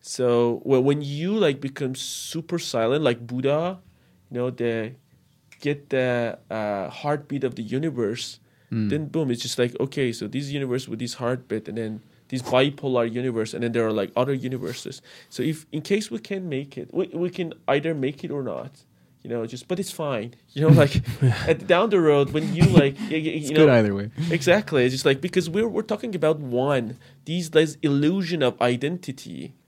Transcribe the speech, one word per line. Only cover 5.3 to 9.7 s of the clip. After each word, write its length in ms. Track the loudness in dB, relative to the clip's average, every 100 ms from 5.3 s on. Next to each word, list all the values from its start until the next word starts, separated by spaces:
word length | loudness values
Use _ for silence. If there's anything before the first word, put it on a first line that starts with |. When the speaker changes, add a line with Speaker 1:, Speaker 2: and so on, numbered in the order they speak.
| _ _ -8
Speaker 1:
get 300 | -4 -4 -2
the, 480 | 0 2 0 -2 -6 _
uh, 380 | -4 -2 -2 -4
heartbeat 560 | -6 -4 -4 -4 -4
of 100 | -4
the 80 | -6
universe, 760 | -6 -4 -4 -2 -4 -4 -10 -14 _ _ _
Speaker 2:
Mm. 160 | -4 -2
Speaker 1:
then 180 | -2 -2
boom, 260 | -2 -2
it's 100 | -2
just 160 | -4 -2
like, 160 | -2